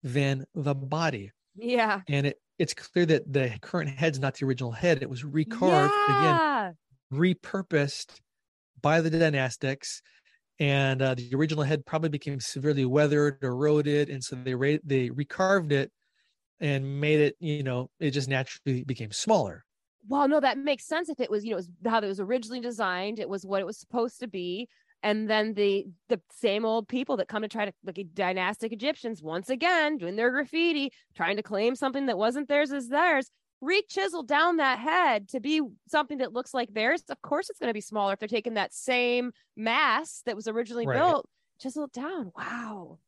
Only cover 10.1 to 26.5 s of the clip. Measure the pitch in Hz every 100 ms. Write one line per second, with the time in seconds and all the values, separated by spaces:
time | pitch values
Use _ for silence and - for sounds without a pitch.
10.1 | _ _ _ _ _ 143 139 135 131 135
11.1 | 123 123 135 156 156 143 151 - 160 160
12.1 | 147 - 139 - - 143 139 127 139 147
13.1 | 147 147 139 135 123 151 151 147 147 147
14.1 | 139 123 131 127 127 139 151 147 135 123
15.1 | 127 143 - 190 196 156 139 135 _ _
16.1 | _ _ _ _ _ 156 139 135 139 151
17.1 | 151 147 - 165 147 131 123 127 _ 156
18.1 | 135 131 135 131 - - 127 127 127 110
19.1 | - - 214 107 82 _ _ _ _ 202
20.1 | 277 277 302 269 254 277 277 - 311 330
21.1 | 302 240 214 214 190 175 175 214 226 208
22.1 | 196 190 254 220 254 240 220 196 180 196
23.1 | 214 202 196 190 196 185 214 - 240 233
24.1 | - 247 196 175 180 247 _ _ _ 208
25.1 | 214 214 214 214 202 202 196 196 170 _
26.1 | 208 _ - 226